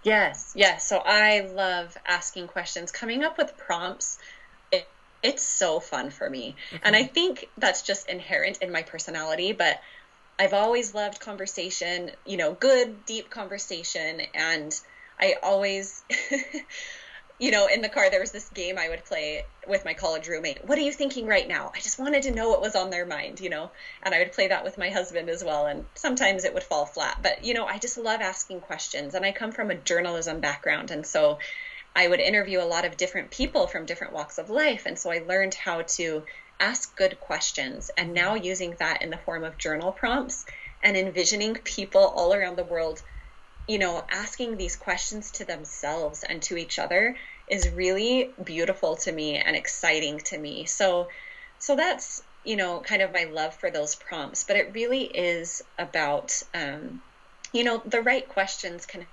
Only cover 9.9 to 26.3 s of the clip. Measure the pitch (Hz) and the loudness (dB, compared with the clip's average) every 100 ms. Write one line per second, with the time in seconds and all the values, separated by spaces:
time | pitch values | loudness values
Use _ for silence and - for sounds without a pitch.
9.9 | - - _ - - 196 196 214 240 226 | -20 -20 _ -18 2 4 6 4 4 0
10.9 | 202 208 202 - 202 196 - 180 185 175 | -2 -4 -4 -12 -8 -8 -6 -6 -4 -2
11.9 | 175 175 - - 196 165 180 254 254 240 | -2 -4 -12 -8 0 0 4 6 6 6
12.9 | 214 - 226 - 233 190 196 - 175 170 | -2 -8 -8 -8 -10 -8 -8 -8 -8 -6
13.9 | 175 156 165 - 156 160 165 151 156 - | -4 -4 -4 -6 -2 0 0 -2 -6 -8
14.9 | - - - 190 - - 196 196 196 196 | -20 -20 0 2 2 2 4 2 0 -6
15.9 | - _ - - 269 - - - - - | -14 _ -4 0 -2 -2 -10 -10 -14 -12
16.9 | - - - - - 240 214 196 202 214 | -14 -16 -20 -20 -2 2 6 6 4 2
17.9 | - 196 190 190 208 - - 180 185 165 | 4 6 6 0 -6 -12 -8 -6 -4 -4
18.9 | 165 - 190 202 202 - - - 196 180 | -4 -6 -4 -4 -6 -10 -14 -2 0 0
19.9 | 156 175 160 160 160 160 139 196 294 294 | -2 -2 -2 -4 -4 -4 -6 0 2 2
20.9 | 285 277 254 220 202 - 165 - - - | 0 -2 -2 0 0 2 -4 -4 -6 -6
21.9 | - 262 285 269 220 226 202 208 208 185 | -4 2 2 2 0 4 4 4 0 0
22.9 | 175 175 151 - - 180 156 160 - - | -2 -4 -4 -6 -6 -6 -6 -8 -12 -16
23.9 | - 190 170 180 - 190 185 190 202 180 | -6 0 2 2 4 4 4 0 -4 -2
24.9 | 196 185 170 165 170 180 151 147 147 - | -2 -2 -2 -2 -2 0 2 0 -2 -8
25.9 | - 302 254 196 | -4 0 4 4